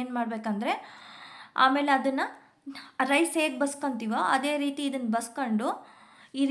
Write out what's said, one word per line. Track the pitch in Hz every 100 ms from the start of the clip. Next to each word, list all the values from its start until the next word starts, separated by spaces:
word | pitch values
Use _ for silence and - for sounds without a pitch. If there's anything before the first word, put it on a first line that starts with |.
ಏನ್ | 247 240
ಮಾಡ್ಬೇಕಂದ್ರೆ, | 233 220 220 202 254 415 - - - - - - - - 262
ಆಮೇಲೆ | 277 285 269
ಅದನ್ನ | 269 269 403 - - _ 277 - - - 262
ರೈಸ್ | 285 330 330
ಹೇಗ್ | 311 254
ಬಸ್ಕೊಂತೀವೋ | 277 - 285 233 226 220 185 262
ಅದೇ | 285 294
ರೀತಿ | 285 277 277
ಇದನ್ನ | 262 233 233
ಬಸ್ಕೊಂಡು | 233 - 247 214 277 427 - - - - - 269
ಈ | 277